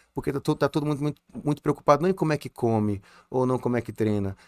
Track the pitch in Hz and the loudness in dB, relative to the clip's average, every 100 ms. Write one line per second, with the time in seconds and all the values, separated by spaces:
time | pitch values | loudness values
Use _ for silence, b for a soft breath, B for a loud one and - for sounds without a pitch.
0 | b - - 160 156 151 139 160 147 147 | b -8 -4 -2 -2 0 0 0 -2 -2
1 | 147 139 _ 240 147 147 151 139 - 143 | -4 -6 _ -8 -4 -2 -2 0 4 4
2 | 175 190 160 147 - - 117 113 104 101 | 4 0 0 -2 -4 -2 0 2 0 -2
3 | B B B 127 127 127 120 120 117 107 | B B B -2 0 0 0 -2 -4 -2
4 | 107 104 98 98 | 0 0 -2 -6